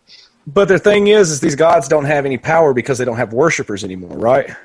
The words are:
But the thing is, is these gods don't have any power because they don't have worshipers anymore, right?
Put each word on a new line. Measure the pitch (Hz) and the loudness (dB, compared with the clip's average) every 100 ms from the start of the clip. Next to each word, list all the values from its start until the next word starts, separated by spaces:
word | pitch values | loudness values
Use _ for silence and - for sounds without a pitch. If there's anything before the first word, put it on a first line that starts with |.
| _ - _ _ - | _ -20 _ _ -6
But | 143 196 | 0 2
the | 180 | 2
thing | 208 208 202 | 2 2 4
is, | 214 175 | 4 2
is | 143 | 0
these | 160 139 | -4 0
gods | 160 170 - | 2 2 2
don't | 156 | -2
have | 143 147 139 | 0 -2 -2
any | 131 | -4
power | - 165 160 | -2 2 2
because | 123 117 127 | 2 -2 -4
they | 123 | -4
don't | 117 | -4
have | 117 | -4
worshipers | 113 160 147 127 101 98 | 0 0 0 -6 -8 -8
anymore, | 92 87 85 | -12 -12 -4
right? | 110 135 - - | 0 0 -2 -10